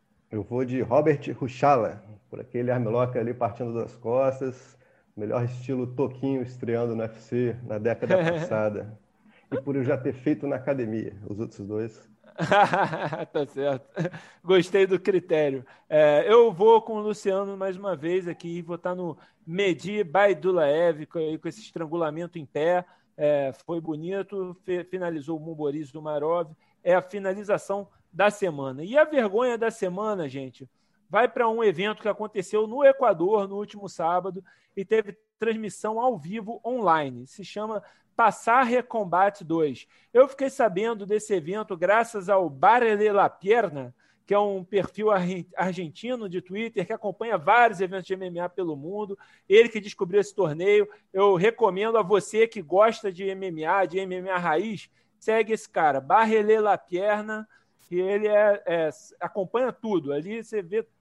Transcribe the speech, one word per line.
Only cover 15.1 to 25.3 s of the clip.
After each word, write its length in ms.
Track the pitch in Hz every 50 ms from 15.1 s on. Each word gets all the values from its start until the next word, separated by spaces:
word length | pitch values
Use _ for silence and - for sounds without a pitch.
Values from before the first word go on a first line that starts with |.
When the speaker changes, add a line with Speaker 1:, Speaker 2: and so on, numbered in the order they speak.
| 190 170 170 - 165 156 151 143 135 127 123 - - _ _
Speaker 2:
É, 380 | _ 160 151 151 151 147 151 -
eu 240 | 202 220 240 233 226
vou 300 | 180 160 214 226 226 220
com 140 | 220 226 220
o 40 | 208
Luciano 560 | 208 214 202 - - 196 190 196 202 196 196
mais 220 | 190 190 196 185
uma 180 | 185 202 196 175
vez 320 | 135 151 165 180 190 175
aqui 300 | 175 160 - 175 170 170
e 40 | 175
vou 160 | 165 165 175
tá 160 | 170 - 180 180
no 240 | 180 180 165 147 - _ _ _ _ _
Medi 560 | 160 165 190 202 185 160 127 131 190 208 208 202
Baidulaev, 1040 | 156 147 190 208 202 185 151 151 190 180 170 151 143 147 165 175 170 156 151 151
com, 140 | - - 170 160 156 156
com 100 | 156 -
esse 140 | 165 151 -
estrangulamento 760 | - - _ 165 165 147 165 170 165 151 151 165 175 170 -
em 80 | 170 143
pé. 380 | - - 147 156 170 180 180 180 - _ _ _ _ _
É, 380 | - 151 147 147 143 139 135 127 - _
foi 140 | - 170 170
bonito, 800 | 160 160 151 151 160 180 196 196 190 196 208 196 185 180 175 - _
fe-, 180 | 185 180 180 170
finalizou 540 | 180 185 185 180 175 165 151 131 160